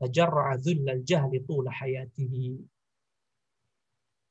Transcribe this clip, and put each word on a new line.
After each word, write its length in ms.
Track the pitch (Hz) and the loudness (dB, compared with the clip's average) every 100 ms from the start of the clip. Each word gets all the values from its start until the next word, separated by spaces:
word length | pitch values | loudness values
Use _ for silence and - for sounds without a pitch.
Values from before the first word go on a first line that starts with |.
tajarra'a 580 | 127 127 170 151 139 131 | -2 4 4 4 2 0
dhulla 400 | 143 160 135 127 127 | 0 0 0 -2 2
jahli 320 | 175 135 131 131 | 2 2 0 -2
tula 240 | 147 131 | -2 -2
hayatihi." 880 | - 135 131 127 - 127 131 127 131 - _ _ _ _ _ _ _ _ _ _ _ _ _ _ _ _ | -4 -4 -6 -6 -6 -4 -4 -4 -6 -12 _ _ _ _ _ _ _ _ _ _ _ _ _ _ _ _